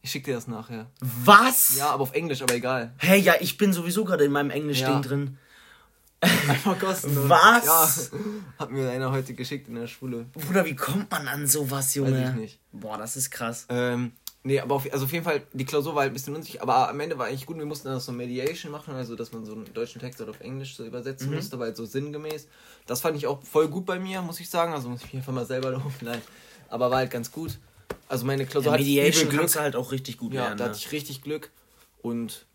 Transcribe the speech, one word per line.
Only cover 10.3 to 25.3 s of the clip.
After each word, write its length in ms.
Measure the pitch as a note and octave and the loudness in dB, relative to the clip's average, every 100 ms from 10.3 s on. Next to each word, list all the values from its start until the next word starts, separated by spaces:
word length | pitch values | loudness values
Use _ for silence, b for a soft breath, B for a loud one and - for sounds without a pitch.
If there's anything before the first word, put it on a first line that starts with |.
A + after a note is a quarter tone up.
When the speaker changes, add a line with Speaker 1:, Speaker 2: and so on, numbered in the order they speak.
Speaker 2:
Bruder, 320 | - D3 F#3 E3 | -10 0 0 0
wie 100 | C3+ | -2
kommt 340 | - F3 G3+ | -2 -2 -2
man 160 | - C#3 | -6 -4
an 180 | C#3 D3 | -4 0
sowas, 400 | D3+ C#3 C#3 C3+ | 0 0 -2 -2
Speaker 1:
Weiß 80 | |
Speaker 2:
Junge? 340 | C#3+ C3+ C3 B2+ | 0 0 0 0
Speaker 1:
ich 60 | |
nicht. 240 | B2+ G#2+ - _ | -4 -8 -16 _
Speaker 2:
Boah, 260 | G#2+ G#2+ G#2+ | -14 -10 -10
das 180 | A2 C3+ | -8 -6
ist 140 | C3 | -6
krass. 340 | - A#2 A#2 - | -4 -6 -6 -4
Speaker 1:
Ähm, 420 | B2 B2 A#2+ A#2+ - - _ | -2 0 -2 -4 -8 -20 _
nee, 180 | C3 C#3 | -2 -2
aber 140 | B2 | 0
auf, 180 | C#3+ C3+ | -2 -2
also 140 | C#3 C3+ | -4 -2
auf 60 | |
jeden 120 | E3 | -4
Fall, 160 | E3+ D3 - | -2 -4 -4
die 100 | C3+ | -8
Klausur 300 | C3 D3+ D3 | -2 -2 0
war 80 | D3+ | 0
halt 80 | C#3 | 0
ein 20 | |
bisschen 240 | A#2 - D3+ | -2 -8 -10
unsicher, 240 | D#3 - | -10 -8
aber 300 | - B2 B2+ | 2 4 4
am 100 | C#3 | 0
Ende 160 | D#3 D3 | -6 -4
war 100 | A2+ | -4
eigentlich 180 | C3+ - | -6 -8
gut, 100 | D#3+ | -8
wir 80 | |
mussten 240 | D3 D3 C3+ | -8 -8 -6
dann 100 | C3 | -6
so 120 | B2 | -6
Mediation 580 | A#2+ B2 B2+ B2+ B2+ D3+ | -8 -6 -4 -4 -6 -12
machen, 240 | D3 D3+ | -12 -10
also 220 | C3 A#2+ A2+ | -10 -8 -10
dass 160 | A#2 | -10
man 140 | A2+ A2 | -12 -12
so 60 | |
einen 200 | G#2+ G#2 | -14 -12
deutschen 260 | - A#2 A2 | -8 -8 -8
Text 220 | B2 - | -14 -12
halt 80 | G#2+ | -14
auf 120 | G2+ | -12
Englisch 360 | A#2 C3+ C3+ - | -12 -10 -12 -12
so 80 | |
übersetzen 460 | A#2 B2 B2+ C3+ C3+ | -12 -10 -10 -8 -6
Speaker 2:
Mhm. 60 | D#3 | -4
Speaker 1:
musste, 200 | - B2 | -6 -6
aber 80 | |
halt 120 | A#2 G#2+ | -8 -6
so 80 | A2+ | -6
sinngemäß. 640 | E3 D3 D3 D#3 D3+ - b b b - | -6 -6 -8 -8 -10 -12 b b b -8
Das 140 | B2+ | -2
fand 160 | E3+ D3+ | -2 -2
ich 100 | C#3 | -4
auch 160 | C3+ | -6
voll 260 | - D3+ D#3 | 0 2 2
gut 180 | D#3+ F#3 | 0 -4
bei 120 | F#3 | -4
mir, 220 | F#3 F#3+ | -4 -6
muss 200 | F3 E3+ | -6 -10
ich 100 | E3+ | -4
sagen, 240 | F3 E3+ | 0 0
also 160 | D3+ B2 | 0 -6
muss 100 | B2 | -10
ich 60 | - | -10
mich 160 | C3 | -10
einfach 100 | C3 | -6